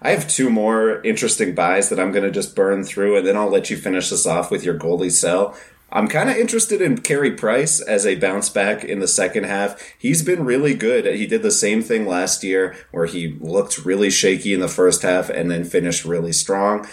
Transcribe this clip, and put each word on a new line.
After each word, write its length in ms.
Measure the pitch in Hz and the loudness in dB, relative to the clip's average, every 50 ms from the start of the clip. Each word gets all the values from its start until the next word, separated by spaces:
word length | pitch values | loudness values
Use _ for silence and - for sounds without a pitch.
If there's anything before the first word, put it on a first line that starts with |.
I 80 | - 139 | 0 0
have 160 | 139 147 151 | 0 0 0
two 240 | - - - 131 127 | -2 0 0 2 2
more 500 | 113 110 107 110 110 110 110 110 107 - | 2 2 2 2 2 2 2 2 0 0
interesting 520 | - 110 107 - - 110 - - 110 92 85 | -2 -2 -2 0 0 -2 0 0 0 0 0
buys 360 | 90 85 87 92 98 98 - | 0 2 2 4 2 2 0
that 100 | 107 95 | 0 0
I'm 100 | 95 95 | 0 0
gonna 220 | 98 101 98 98 | 0 0 0 0
just 240 | 90 101 92 - - | -2 -2 -4 -2 0
burn 260 | 101 98 98 98 98 | 2 2 2 2 0
through, 340 | 95 98 - 101 98 101 104 | -2 -6 -4 0 2 2 4
and 80 | 98 90 | 4 4
then 120 | 95 101 | 2 2
I'll 140 | 104 107 101 | 2 2 2
let 200 | 98 95 85 - | 2 2 0 0
you 60 | 107 | -6
finish 340 | 82 - 101 92 92 87 - | -4 -4 -2 -2 -2 -2 -2
this 160 | 95 87 - | -2 0 0
off 240 | 87 80 87 87 - | 0 0 0 0 -2
with 140 | 104 87 87 | -2 -2 -2
your 120 | 87 82 | -2 -4
goalie 360 | 76 82 85 87 87 92 90 | -2 0 -2 0 0 0 0
sell. 440 | - - - 85 87 95 101 - - - - - - _ _ - | 2 2 2 2 2 2 0 0 -2 -12 -20 -20 -20 _ _ -4
I'm 160 | - - 214 - | -2 0 0 0
kinda 280 | 151 156 202 262 247 | 0 0 0 0 0
interested 460 | 214 247 - 233 226 - - 214 185 | 0 0 0 0 0 0 0 0 0
in 200 | 185 151 123 113 | 2 0 0 0
Carey 280 | - - 147 143 143 127 | 0 -2 0 0 0 0
Price 480 | - - - 107 113 131 151 151 - - | -2 0 -2 0 2 2 2 0 0 -2
as 260 | - - 107 101 101 | 0 0 0 2 2
a 120 | 104 95 | 2 0
bounce 320 | 82 98 95 95 101 98 - | 0 0 -2 0 -2 -4 -2
back 340 | - 104 98 101 107 107 | 0 0 0 0 -2 -4
in 160 | - - 98 98 | -4 -6 -4 -2
the 80 | 95 | -2
second 380 | - - - 95 90 - 110 98 | 0 0 0 0 0 -2 -2 -4
half. 360 | 95 101 98 101 101 - - - - - | -2 -4 -2 -2 -4 -6 -8 -18 -20 -12
He's 260 | - - 127 143 165 | -4 0 0 0 0
been 220 | 156 180 180 170 147 | 2 0 0 0 0
really 300 | 123 123 135 147 143 135 | 0 0 2 2 0 0
good. 320 | 107 107 113 127 117 101 | 0 0 2 2 2 2
He 180 | 101 98 104 107 | 0 0 -2 -2
did 180 | - 110 110 | -2 -2 0
the 100 | 104 104 | 0 2
same 300 | 95 - 110 104 107 113 | 0 2 2 2 0 0
thing 220 | 110 - 117 110 107 | 0 0 -2 -2 -2
last 380 | 98 90 90 92 90 - - | -2 -2 -2 -2 -2 -4 -4
year 320 | - 95 95 95 95 92 - - - - | -2 0 0 0 0 0 -4 -12 -18 -10
where 160 | - 87 82 | -4 -4 -4
he 300 | 80 92 90 85 80 73 73 | -2 -2 -6 -6 -6 -8 -8
looked 460 | - 80 87 101 101 - - - 76 | -8 -2 -2 -2 0 -2 -4 -6 -2
really 260 | 87 95 98 104 98 | 0 2 2 2 2
shaky 420 | 92 - - 95 95 92 - 101 | 2 4 4 2 2 2 0 -2
in 60 | 98 92 | -2 0
the 80 | 92 | -2
first 360 | 85 - - 92 90 87 - | -2 2 4 4 4 4 4
half 280 | - 92 90 92 90 - | 2 2 2 2 0 -2
and 180 | - - 85 87 | -4 -4 -2 -2
then 140 | 85 85 | -2 -4
finished 420 | 87 - - 147 85 87 82 - - | -4 0 0 0 0 0 -2 -4 -4
really 280 | 82 85 85 82 85 | -2 -4 -2 -2 -2
strong. 520 | 82 - - - 98 98 101 104 104 104 104 - | -2 -2 0 0 0 2 2 2 0 0 -4 -10